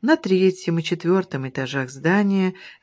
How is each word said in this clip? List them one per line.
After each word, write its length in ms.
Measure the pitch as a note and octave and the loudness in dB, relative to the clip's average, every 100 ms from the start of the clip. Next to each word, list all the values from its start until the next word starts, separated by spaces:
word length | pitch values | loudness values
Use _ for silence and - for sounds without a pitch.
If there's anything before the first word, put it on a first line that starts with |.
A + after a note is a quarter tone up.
| A3+ | 2
На 120 | D#4+ | 0
третьем 600 | G3+ F#3 F#3+ F#3 - E3+ | 2 4 4 2 -2 -2
и 60 | |
четвёртом 640 | D#3+ E3+ E3+ F#3+ F#3 C#3 C3 | -2 -4 0 0 0 -6 -8
этажах 400 | - C3 C#3 C3 | -6 -6 -4 -6
здания 640 | C3+ D3 G3 G3+ G3 F#3 F#3 - - | -4 0 2 2 2 0 -2 -18 -8